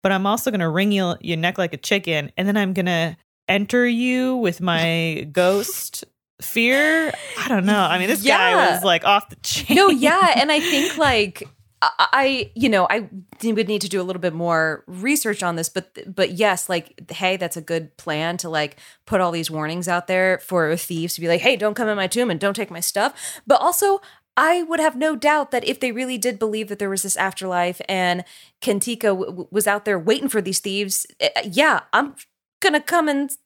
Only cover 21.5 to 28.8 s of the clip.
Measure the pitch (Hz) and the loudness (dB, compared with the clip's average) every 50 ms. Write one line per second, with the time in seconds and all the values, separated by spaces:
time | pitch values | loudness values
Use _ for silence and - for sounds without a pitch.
21.5 | 262 196 208 214 208 247 240 214 208 202 190 185 - 233 247 233 170 151 - 202 | -6 -2 -2 -2 -2 -2 -2 -2 -2 -2 -2 -2 -2 -2 0 -2 -2 -2 -2 -2
22.5 | 196 220 208 - 170 165 175 - - 202 214 277 - - - - - - _ - | -2 -2 -8 -8 -8 -6 -6 -4 -2 0 -2 -2 -2 -6 -14 -12 -14 -14 _ 4
23.5 | 302 - - 339 349 - 415 403 392 392 - - - _ _ _ _ - 302 320 | 4 4 4 2 2 2 2 2 2 0 -2 -12 -20 _ _ _ _ 2 4 4
24.5 | 349 359 339 320 330 320 311 311 254 247 302 311 311 233 285 294 302 302 277 - | 2 2 0 -2 -2 0 0 0 0 0 -2 -2 -2 0 2 2 2 2 0 -2
25.5 | - 240 - - 262 - 262 254 220 233 262 254 254 226 196 247 202 196 220 220 | -4 -2 -2 -2 -4 -2 -4 -4 -2 -4 -4 -4 -4 -2 -2 -2 -2 -2 -4 -2
26.5 | 208 220 220 196 202 196 208 196 196 190 - 196 - - 190 190 190 - 190 185 | -2 -4 -6 -6 -6 -6 -4 -4 -4 -4 -4 -4 -2 -2 -2 -4 -4 -6 -6 -2
27.5 | 180 175 175 180 180 - - - 196 185 180 175 175 180 180 - - - - _ | 0 0 0 0 -2 -6 -6 -4 -2 0 0 0 0 -2 -6 -12 -18 -20 -20 _
28.5 | _ _ - 254 202 202 | _ _ -2 -2 0 0